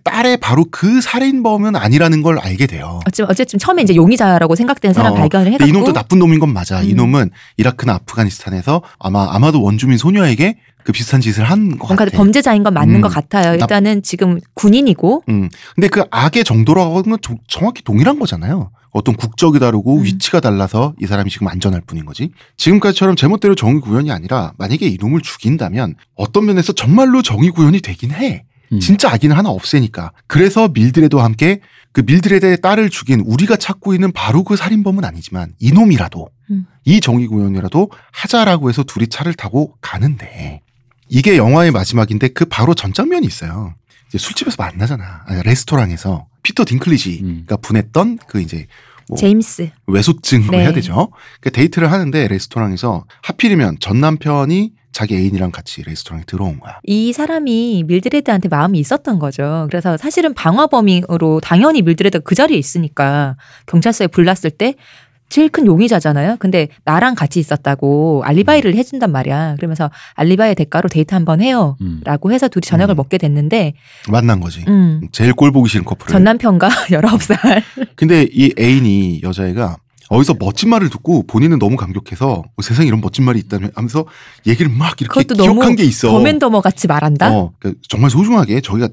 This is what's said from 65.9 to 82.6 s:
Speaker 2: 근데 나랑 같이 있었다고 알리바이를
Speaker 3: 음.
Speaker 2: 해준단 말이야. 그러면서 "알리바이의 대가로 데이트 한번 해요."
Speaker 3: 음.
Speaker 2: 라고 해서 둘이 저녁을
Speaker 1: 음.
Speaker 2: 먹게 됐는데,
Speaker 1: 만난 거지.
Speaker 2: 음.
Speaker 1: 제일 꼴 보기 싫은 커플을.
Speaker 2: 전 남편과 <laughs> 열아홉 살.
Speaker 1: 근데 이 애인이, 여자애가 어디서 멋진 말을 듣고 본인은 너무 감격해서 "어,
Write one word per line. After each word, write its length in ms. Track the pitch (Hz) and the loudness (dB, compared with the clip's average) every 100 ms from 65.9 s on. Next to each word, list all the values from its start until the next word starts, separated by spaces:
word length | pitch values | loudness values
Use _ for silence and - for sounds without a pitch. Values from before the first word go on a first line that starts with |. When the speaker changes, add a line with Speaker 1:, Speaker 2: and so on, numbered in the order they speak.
| 208 156 147 156 233 | 2 0 0 -2 -2
Speaker 2:
근데 280 | 190 185 151 - | -2 0 -2 -6
나랑 300 | - 160 240 | -2 0 0
같이 260 | 247 147 - | 0 -2 -2
있었다고 800 | 151 147 - 139 139 143 160 147 - | -4 -4 -2 -2 0 2 2 0 0
알리바이를 460 | 151 208 302 226 | 2 4 2 2
Speaker 3:
음. 40 | 170 | 0
Speaker 2:
해준단 340 | 254 269 233 | -2 -4 -2
말이야. 440 | 139 131 139 160 143 | -2 -2 -4 -4 -4
그러면서 340 | 170 160 151 - - | -6 -4 -6 -8 -14
"알리바이의 420 | - 160 185 220 196 | -2 0 2 2 0
대가로 340 | 151 160 180 | -2 -2 -2
데이트 240 | 156 156 | 0 0
한번 260 | 190 165 160 | 0 0 2
해요." 380 | 247 254 160 135 | 2 2 0 -2
Speaker 3:
음. 220 | 95 80 | -6 -8
Speaker 2:
라고 260 | 78 147 190 | -4 -4 0
해서 160 | 247 254 | 0 0
둘이 120 | 202 | -2
저녁을 340 | - 165 196 | 0 2 2
Speaker 1:
음. 20 | 151 | 0
Speaker 2:
먹게 200 | 135 185 | -2 -2
됐는데, 560 | 160 147 151 220 165 147 _ - - | 0 0 0 0 -2 -4 _ -14 -2
Speaker 1:
만난 300 | 110 117 98 | 0 2 0
거지. 220 | 85 82 87 | -2 -6 0
Speaker 2:
음. 320 | 202 175 156 - | 2 2 0 -6
Speaker 1:
제일 220 | - 113 | 0 2
꼴 180 | - 143 | 4 2
보기 200 | 135 120 | 4 2
싫은 160 | 107 87 | 0 -4
커플을. 260 | - - | -8 0
Speaker 2:
전 100 | 196 | 4
남편과 440 | 196 240 240 180 185 | 4 2 2 2 2
<laughs> 240 | 240 - | 0 0
열아홉 300 | 170 214 214 | 0 2 0
살. 160 | - 208 233 202 - - 262 - | 0 0 2 0 -2 -10 -12 -2
Speaker 1:
근데 300 | 160 170 143 | 2 4 4
이 220 | - 135 - | 4 2 2
애인이, 640 | 117 131 120 98 95 82 | 2 2 2 2 0 -4
여자애가 560 | 85 92 95 92 107 82 _ _ - | -6 -6 -4 -4 -6 -8 _ _ -2
어디서 240 | 107 143 - | 2 2 0
멋진 300 | 98 - 208 | -4 -2 0
말을 220 | 233 175 | 2 0
듣고 360 | - - 170 95 | -4 -2 -2 0
본인은 320 | 110 151 160 | 0 2 2
너무 180 | 104 127 | 0 -2
감격해서 680 | 87 95 - 92 135 98 - | -4 -8 -10 -4 -4 -4 -8
"어, 80 | - | -10